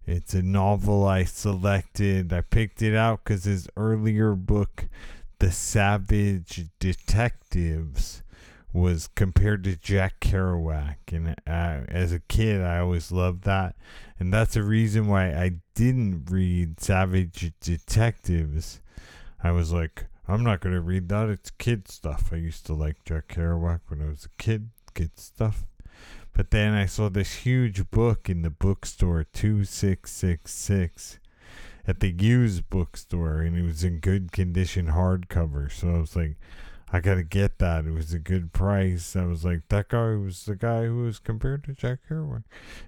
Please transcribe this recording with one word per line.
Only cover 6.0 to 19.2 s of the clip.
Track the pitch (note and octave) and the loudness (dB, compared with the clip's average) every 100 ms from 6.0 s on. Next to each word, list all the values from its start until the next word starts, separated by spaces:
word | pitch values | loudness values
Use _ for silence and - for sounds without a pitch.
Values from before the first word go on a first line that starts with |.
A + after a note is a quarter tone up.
| G2+ G#2 G2+ F#2+ E2+ - D#2+ - | 2 2 2 0 -4 -10 -12 -4
Detectives, | F#2 - - G2+ A#2+ - _ F2 E2 D#2 D#2 D#2 - - - - - - - | -2 0 2 2 2 -2 _ 0 0 -2 -2 -2 -2 -6 -18 -20 -20 -20 -4
was | E2+ F2+ E2 - - | 2 2 2 -2 0
compared | F#2+ - G#2 G#2 | 4 4 4 2
to | F#2+ | -2
Jack | E2+ - G2 F#2 - | -4 0 2 0 0
Kerouac. | - F#2+ F#2 E2+ D#2+ D2+ D2 D2 - | 0 2 2 0 -2 -2 -4 -8 -8
And, | E2 E2 - | -4 -4 -4
uh, | - E2+ E2+ D2 A1+ | -4 -2 -2 -4 -4
as | F2+ F2 | -2 0
a | F2 | -2
kid, | - G#2+ A2 G2 | 0 2 2 2
I | F2+ F2 | 0 0
always | F2+ F2 - | 0 0 -2
loved | F2+ F2+ F2 | 0 0 0
that. | G2 F#2+ F#2 - - - - - | 0 0 0 -6 -18 -20 -16 -6
And | F2+ | 0
that's | G#2+ A2+ | 2 2
the | A2+ | 2
reason | G#2 A2 A2+ G#2+ G#2 | 2 4 4 2 2
why | G2 F#2 | 2 2
I | D#2 F2+ E2 - | 2 0 -2 -6
didn't | - A#2+ B2+ G#2 E2+ C#2 | 0 2 2 0 -2 -2
read | F#2+ F#2 F2+ E2 E2 | 0 2 2 0 -2
Savage | - F#2+ F#2 F#2 F2 - E2+ - | 0 2 4 2 0 -2 -8 -6
Detectives. | - E2 - G#2 A#2 - - E2+ D2+ D#2 - - - - - - | -4 -4 0 2 2 2 0 0 0 -4 -6 -12 -20 -20 -20 -20